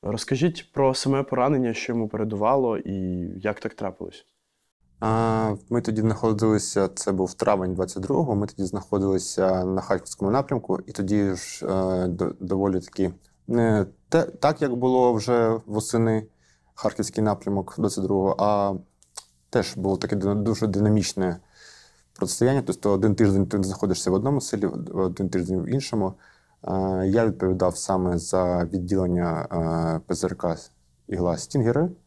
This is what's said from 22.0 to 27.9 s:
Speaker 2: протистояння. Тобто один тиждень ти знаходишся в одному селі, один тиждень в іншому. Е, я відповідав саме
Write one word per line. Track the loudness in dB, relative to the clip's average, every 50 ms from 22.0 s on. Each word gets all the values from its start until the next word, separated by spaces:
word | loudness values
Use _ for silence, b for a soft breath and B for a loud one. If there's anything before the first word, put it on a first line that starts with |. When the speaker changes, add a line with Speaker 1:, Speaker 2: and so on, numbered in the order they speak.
| B B _
Speaker 2:
протистояння. | -6 -4 -4 0 2 2 4 4 2
Тобто | 0 -2 -6 -2 0 2
один | 2 4 4 2 4
тиждень | 4 4 4 6 4 2 2
ти | 0 -2 0
знаходишся | -2 -2 -2 -2 -2 -2 -2 0 0
в | 0
одному | 2 2 2 0 0
селі, | -2 -4 -4 -2 -2 -2 -2 -4 -10 -8 -4
один | -2 -2 -2 -2 -2 -4 -2
тиждень | -2 -2 -2 0 -2 -2
в | -2 -2
іншому. | -2 -4 -4 -2 -2 -2 -2 -2 -4 b b b b b b b b b -8 -4
Е, | -2 -2 0 0 0 0 0 2
я | 4 4 2
відповідав | 2 0 0 0 0 2 2 2 0 0 -2
саме | -4 -2